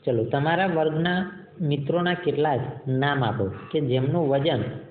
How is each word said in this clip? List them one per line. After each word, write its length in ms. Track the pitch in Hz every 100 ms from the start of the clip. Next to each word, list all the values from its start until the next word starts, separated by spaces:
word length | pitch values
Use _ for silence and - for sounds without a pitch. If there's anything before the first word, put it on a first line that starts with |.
ચલો, 200 | - 117
તમારા 420 | 110 143 147 170 190
વર્ગના 640 | 160 156 156 170 180 190 - - -
મિત્રોના 540 | 151 143 139 170 175
કેટલાક 720 | 175 151 139 151 123 - - 131
નામ 340 | 131 139 139
આપો 220 | 117 101 95 - -
કે 100 | 156
જેમનું 480 | 139 127 135 170 147
વજન 340 | 139 151 151 101 - -